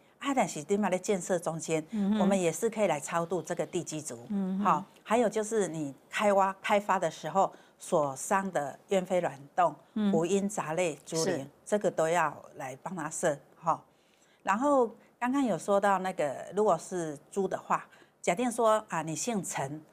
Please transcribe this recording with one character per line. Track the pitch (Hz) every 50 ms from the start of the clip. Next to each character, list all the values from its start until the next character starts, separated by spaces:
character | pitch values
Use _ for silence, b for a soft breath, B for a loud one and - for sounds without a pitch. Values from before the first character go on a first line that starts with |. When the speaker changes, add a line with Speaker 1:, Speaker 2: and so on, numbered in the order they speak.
| b b b
Speaker 1:
啊， | b - 277 269
但 | 254 208
是 | 165 - 156 143
你 | - 202
嘛 | 202 214 185
咧 | 180
建 | 180 - - 208 180
设 | - - 190
中 | 170 - 160 165 160
间， | - - 160 156 156 -
Speaker 2:
嗯 | - 208 202 190 214
哼。 | 214
Speaker 1:
我 | 196
们 | 196 202 196
也 | 175 165
是 | 160 - -
可 | 226 208 220 208
以 |
来 | 180 156 147
超 | 143 - 175 170 170
度 | 165 196 170 151
这 | - 175
个 | - 156
地 | 147 - 180 156
基 | - 160 156
主。 | 147 - 123 117 120 -
Speaker 2:
嗯 | 208 196 190 185 190
哼。 | 190 208
Speaker 1:
好， | 190 165 147 196 - - - -
还 | - 214 240
有 | 240 202
就 | - 220 214
是 | 208 226 220 196
你 | 165 156 160 151 139 131 - _ -
开 | - - 214 208 196
挖 | 196 190 196 190 - -
开 | - 214 202
发 | 208 208 185
的 | 190 180 160
时 | - - - 156
候 | 151 196 185 - B B B B B
所 | B - - 185 160 147 139 135
伤 | 127 - - 208 196 196 190
的 | 175 156 143 135 - - -
冤 | - 196 190 180
飞 | - 190 180
卵 | 175 143 143 135 139 - -
动、 | - 175 160 147 - - _ -
Speaker 2:
嗯。 | 220 214 202
Speaker 1:
五 | 190 160 170
阴 | 165 196 196 190 202
杂 | - - 143 151 160
类、 | 170 180 165 139 123 -
株 | - 170 160 160
灵， | 185 175 139
Speaker 2:
是。 | 139 139 - _ -
Speaker 1:
这 | - 214
个 | 208 202 175
都 | - - 160 160
要 | 170 175 160 147 143 - - - -
来 | - 147 131 - -
帮 | - 165 190
他 | 175 147
设。 | 156 - - - 165 143 139 - _ _ -
哈。 | 170 165 151 131 - b b b b b b b b b b b
然 | b 190 190
后 | 220 269 294 285 254 240 226 233 b b b b b
刚 | 240 247
刚 | 262 285 269
有 | 233 180
说 | 156 - - 202 196
到 | 202 202 196 185
那 | 185 185 175
个， | - 151 143 123 - - - 175
如 | 196 214
果 | 214 170
是 | - - - 185 175 165 156 147 147 - -
猪 | - 202 190
的 | 175 -
话， | - - - 170 156 - - b b b b b b
假 | - - 175
定 | 190 247 247
说 | 220 - 233 220 214 214 214 -
啊， | 185 165
你 | 156 160 156
姓 | 151 - 240 233 196 156
陈， | - - - 143 135 147 156 - b